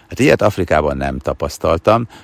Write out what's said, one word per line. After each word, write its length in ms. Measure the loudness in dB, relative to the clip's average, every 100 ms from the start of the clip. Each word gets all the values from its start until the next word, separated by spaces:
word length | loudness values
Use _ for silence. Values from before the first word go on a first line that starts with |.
| -12
Hát 100 | 0
ilyet 240 | 2 4
Afrikában 540 | 2 0 0 0 0 -2
nem 220 | -4 -6
tapasztaltam, 920 | -6 -6 -6 -4 -2 0 2 2 0 -12